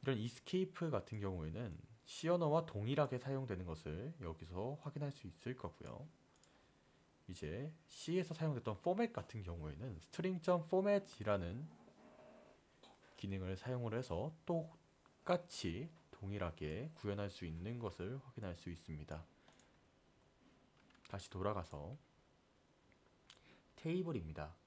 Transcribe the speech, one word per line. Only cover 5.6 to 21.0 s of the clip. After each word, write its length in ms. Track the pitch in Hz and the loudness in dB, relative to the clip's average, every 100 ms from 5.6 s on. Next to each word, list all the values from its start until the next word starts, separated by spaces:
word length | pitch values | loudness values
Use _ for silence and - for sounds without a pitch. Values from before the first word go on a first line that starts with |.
| - - - - 156 - - - - - - - - - _ _ - | -6 -6 -10 -8 -10 -16 -20 -20 -20 -20 -20 -20 -20 -20 _ _ -12
이제 460 | 90 76 87 143 160 - | -6 -2 -2 -4 -8 -16
C에서 480 | - - 175 170 160 | -10 0 2 2 2
사용됐던 460 | 160 131 120 104 | 2 2 0 0
포맷 300 | - 196 233 | 2 4 4
같은 300 | - - 110 | 2 -4 -6
경우에는 540 | 92 85 78 73 123 87 | -4 -4 -4 -4 -6 -6
string.format이라는 1700 | - - 175 185 - 180 160 185 196 202 196 - 104 101 85 107 156 - - - - - - - - - - - - - - - | -10 0 2 2 4 4 6 6 8 6 4 -4 4 4 4 -2 -6 -12 -20 -20 -20 -20 -20 -20 -20 -20 -20 -20 -20 -20 -20 -6
기능을 400 | 98 95 92 95 | -2 0 0 -2
사용을 400 | - 127 117 113 | 0 0 2 0
해서 380 | 127 82 135 160 - | 0 0 0 -4 0
똑같이 1400 | 170 160 - - - - - - 180 - - 98 82 160 - - | 0 0 -10 -20 -20 -20 -16 2 2 2 -2 0 0 -4 -8 -20
동일하게 800 | - 98 101 90 80 76 80 151 | -8 -4 0 -2 0 -2 -2 -4
구현할 380 | 160 104 101 101 | -4 -2 0 -2
수 140 | - 85 | -2 -6
있는 340 | 80 92 120 | -4 -4 -2
것을 400 | 113 90 90 135 131 | -4 -2 -4 -4 -8
확인할 300 | - 98 85 | -6 -6 -4
수 140 | - | -6
있습니다. 560 | 85 - 78 76 76 80 - - - - - - - - - - _ - - - - - - | -8 -6 -8 -6 -8 -8 -18 -20 -20 -20 -20 -20 -20 -20 -20 -20 _ -20 -20 -20 -20 -20 -20